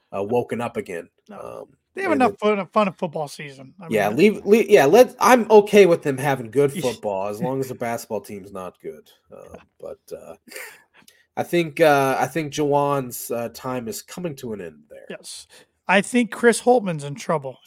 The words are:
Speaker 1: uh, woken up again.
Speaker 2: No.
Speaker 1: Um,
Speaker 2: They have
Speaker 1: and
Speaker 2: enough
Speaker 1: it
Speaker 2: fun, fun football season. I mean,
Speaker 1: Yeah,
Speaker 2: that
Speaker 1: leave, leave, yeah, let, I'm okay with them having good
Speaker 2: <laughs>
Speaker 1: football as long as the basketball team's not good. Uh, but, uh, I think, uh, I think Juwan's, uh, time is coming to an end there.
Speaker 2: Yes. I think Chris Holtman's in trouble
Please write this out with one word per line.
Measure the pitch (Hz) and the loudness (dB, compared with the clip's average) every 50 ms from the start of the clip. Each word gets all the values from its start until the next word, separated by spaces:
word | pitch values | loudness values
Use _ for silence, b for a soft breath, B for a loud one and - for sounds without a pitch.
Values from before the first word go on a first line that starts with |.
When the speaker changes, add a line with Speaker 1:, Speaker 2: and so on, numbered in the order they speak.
| _ _ - | _ _ -8
Speaker 1:
uh, | 98 101 | -8 -6
woken | 104 117 120 117 - 120 113 | -2 -2 -2 -2 -4 -6 -6
up | 120 120 - | -6 -8 -8
again. | 113 101 - 90 82 85 - _ _ _ _ | -10 -10 -10 -12 -12 -12 -14 _ _ _ _
Speaker 2:
No. | 208 - | -20 -18
Speaker 1:
Um, | - - 117 110 - - _ _ _ _ _ | -16 -16 -16 -16 -18 -20 _ _ _ _ _
Speaker 2:
They | - 392 | -8 -4
have | 381 311 | -2 2
Speaker 1:
and | 269 | 2
Speaker 2:
enough | 254 220 202 | 2 2 0
Speaker 1:
it | - | 0
Speaker 2:
fun, | 208 214 214 196 185 | -2 -2 -2 -2 -4
fun | - _ 214 208 196 151 | -2 _ 0 0 0 -2
football | - 196 170 143 165 151 139 | -6 -8 -8 -6 -8 -8 -8
season. | - - 156 143 135 135 131 131 - - | -10 -14 -16 -16 -16 -18 -20 -20 -20 -20
I | - | -10
mean, | 165 113 | -4 -2
Speaker 1:
Yeah, | 104 98 104 | 0 0 0
Speaker 2:
that | 107 135 | 2 4
Speaker 1:
leave, | 185 214 196 - - | 4 4 4 2 2
leave, | 196 208 233 - - | 2 4 4 4 6
yeah, | 208 180 139 | 6 6 6
let, | 139 180 233 254 - - - | 6 8 6 6 6 4 0
I'm | - 208 254 247 208 - | 4 4 4 4 4 6
okay | 226 214 202 208 - 208 196 | 6 6 6 6 6 6 8
with | 175 170 - - | 8 6 2 0
them | 151 135 127 | -4 -4 -2
having | 139 147 135 127 117 110 | -2 -2 -2 -2 -4 -4
good | 104 135 143 139 139 | 0 2 2 2 0
Speaker 2:
<laughs> | 185 147 | -2 -4
Speaker 1:
football | 123 110 - - 104 98 95 98 104 | -4 -4 -4 -6 -6 -4 -4 -6 -6
as | 104 104 | -6 -6
long | 120 123 135 135 | -4 -4 -4 -4
as | 131 110 | -6 -6
the | 123 | -6
basketball | 95 123 117 117 113 - - 110 101 | -8 -6 -6 -6 -8 -8 -8 -8 -8
team's | 98 - 107 98 92 98 98 | -8 -10 -14 -16 -16 -14 -14
not | 95 92 90 - _ | -12 -12 -12 -14 _
good. | - 80 78 76 _ _ _ _ _ _ - | -16 -16 -16 -16 _ _ _ _ _ _ -20
Uh, | 50 50 50 - - - _ _ _ | -20 -20 -20 -20 -20 -20 _ _ _
but, | - 80 78 - _ _ 85 | -16 -16 -16 -18 _ _ -18
uh, | 78 - - - - _ B B B B B B B B B B B B B B B B B _ | -16 -16 -20 -20 -20 _ B B B B B B B B B B B B B B B B B _
I | - 117 | -10 -6
think, | - - 175 170 156 139 - | -2 -2 -2 -2 -2 0 2
uh, | 165 151 143 139 135 135 131 - | 4 4 4 4 2 0 0 -2
I | 123 | -2
think | 139 - 170 156 143 139 | -4 -4 -6 -8 -6 -6
Juwan's, | 151 151 143 143 143 143 143 143 139 131 123 120 - - - | -4 -2 0 0 0 0 0 -2 -2 -4 -6 -12 -14 -10 -8
uh, | 120 117 117 110 113 | -8 -8 -8 -8 -10
time | - - 131 127 127 117 110 | -10 -10 -8 -8 -8 -8 -8
is | 104 - - | -10 -12 -14
coming | - - - 180 170 143 | -14 -14 -10 -10 -10 -10
to | 135 - 120 107 | -10 -10 -12 -10
an | 101 | -10
end | 90 82 76 76 76 _ | -12 -14 -16 -18 _ _
there. | 73 67 - - | -20 -20 -18 -18
Speaker 2:
Yes. | 175 - - - - - - b b b b b b b _ - | -18 -18 -16 -18 -18 -18 -20 b b b b b b b _ 2
I | 180 202 | 2 2
think | 196 - - 247 247 190 - | 2 2 0 0 0 0 -4
Chris | - - 240 220 - | 2 2 2 2 4
Holtman's | - 240 247 247 208 185 165 147 139 | 2 2 2 2 2 -2 -6 -6 -8
in | 143 143 | -10 -10
trouble | - - - 165 151 135 135 123 - _ | -10 -6 -4 -4 -4 -4 -8 -14 -16 _